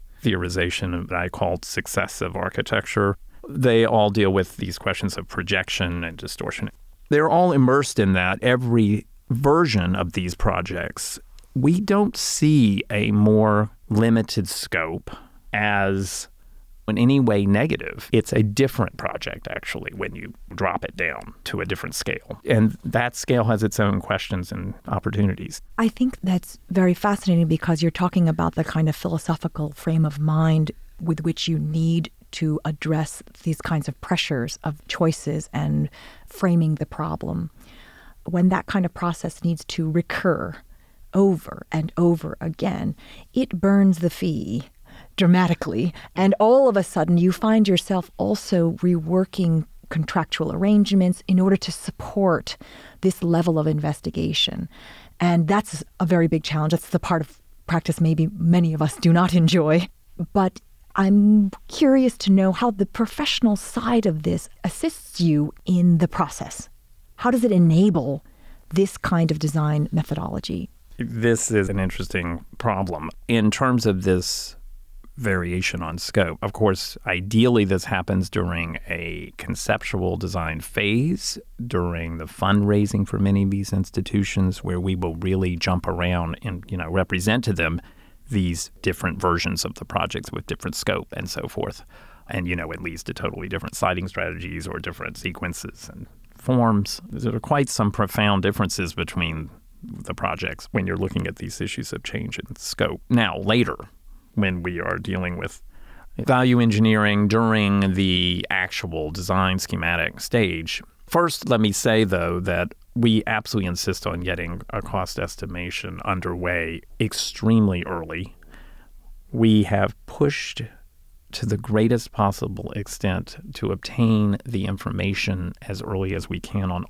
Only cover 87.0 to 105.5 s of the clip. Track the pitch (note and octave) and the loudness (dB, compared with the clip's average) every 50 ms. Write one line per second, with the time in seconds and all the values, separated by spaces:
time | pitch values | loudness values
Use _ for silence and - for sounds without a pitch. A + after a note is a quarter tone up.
87 | F2+ - F#2+ F2+ F#2+ G#2+ A2 B2+ A#2 A#2 G2 E2+ E2+ D#2+ E2+ E2 - - - - | 0 0 -2 0 0 2 0 2 0 -2 -2 0 0 -2 -2 -4 -6 -10 -20 -20
88 | - _ - - - - B2 G2+ F2+ F2 E2+ D#2+ - - - - - F#2+ F2 - | -20 _ -20 -20 -12 -4 -2 0 0 0 -2 -4 -8 -12 -14 -6 -4 -4 -4 -2
89 | - F#2 E2 F#2+ - F2+ E2+ E2+ - - F2 - - - - - - - - - | -4 -6 -4 0 0 0 0 0 -2 -4 -4 -4 -6 -8 -8 -10 -14 -6 -4 -4
90 | E2 - - - - - - - - - - - - - - - - - F#2 - | -4 -4 -6 -10 -10 -10 -12 -12 -8 -8 -10 -8 -8 -8 -8 -6 -4 -4 -4 -4
91 | - - - - - F2+ - - - - - - - - - - - - - - | -6 -8 -12 -10 -10 -8 -8 -8 -10 -10 -8 -8 -8 -8 -8 -12 -18 -20 -20 -20
92 | - - - - - - - G2 F2 F2 F2+ E2+ E2 D#2+ E2+ - - E2+ E2+ E2+ | -20 -20 -20 -20 -14 -10 -8 -6 -4 -4 -6 -6 -6 -8 -10 -10 -10 -12 -12 -10
93 | - - - - - - - - F2 F#2 F#2 F2 - - - - - F#2+ F2+ F2+ | -10 -10 -10 -6 -6 -6 -6 -8 -8 -8 -8 -8 -8 -8 -6 -2 0 0 0 -2
94 | F#2 F#2 - G2 F2 E2+ E2+ E2 F2 F2 E2 E2 D#2+ F2 E2+ - - F2+ D#2+ - | -4 -6 -6 -6 -6 -6 -6 -8 -10 -10 -10 -10 -8 -8 -10 -8 -8 -10 -10 -10
95 | D#2+ D#2+ - - - F#2 F2 - F#2+ F2 E2+ - - - - - - - - - | -10 -12 -12 -8 -8 -8 -8 -6 -8 -8 -8 -8 -12 -14 -14 -16 -18 -18 -16 -16
96 | G2+ - - - - - - - - - B2+ B2 A#2 A2+ G#2+ G2+ G2+ - - - | -18 -18 -20 -20 -20 -20 -20 -8 -2 0 2 4 4 4 4 2 0 -2 -6 -10
97 | - - - - C#3 A2+ A#2+ A2+ - - D3+ C#3+ C#3 C3+ - - A2 G#2 - - | -12 -12 -10 -6 -4 -4 -4 -4 -2 0 0 0 2 0 0 0 0 0 0 0
98 | G#2 F#2+ - - G#2+ G#2 G2+ F#2+ F#2 G2+ G2+ - G#2 F#2 - - F#2 D#2+ - - | -2 -2 0 0 2 2 2 2 2 0 0 0 -2 -2 -2 -4 -4 -4 -4 -6
99 | E2+ - - F#2 E2+ D#2+ D#2+ D#2 D#2 C#2 - - - - - - - - - - | -6 -4 -4 -4 -4 -4 -4 -6 -8 -10 -14 -20 -20 -20 -20 -20 -16 -16 -14 -14
100 | - - - - - - - - - - - - - - - A2 F#2 F#2 F2+ F2+ | -12 -12 -8 -6 -6 -6 -6 -6 -6 -8 -8 -10 -14 -6 -4 -4 -2 -2 -2 -4
101 | F#2+ F#2+ - - - - - - - - - - - G2+ - - - - - - | -4 -2 -2 -4 -4 -4 -8 -8 -10 -12 -8 -8 -8 -8 -8 -10 -10 -10 -10 -10
102 | - - - C#2 F2+ F#2+ - - - - - - - - - - - D#2+ - - | -10 -8 -8 -8 -8 -8 -8 -10 -12 -14 -16 -12 -12 -12 -4 -2 -2 -2 -2 -6
103 | - - B2+ A#2+ A2+ F#2 D#2 D#2 F#2+ G2+ A2 B2 A2+ F#2 C2+ - - - - - | -4 0 0 2 2 0 -2 -2 0 2 2 2 2 2 -2 -8 -12 -18 -20 -20
104 | - - - - _ _ _ A2 G2+ F#2+ F2+ F2 E2+ F2+ F2 E2 E2 F2 F2+ F2+ | -20 -20 -20 -20 _ _ _ -2 0 0 -2 -2 -4 -6 -6 -4 -4 -4 -4 -4
105 | - - F#2 F#2 F2+ F2 F2 F2 E2+ - | -4 -6 -4 -4 -4 -6 -6 -6 -8 -10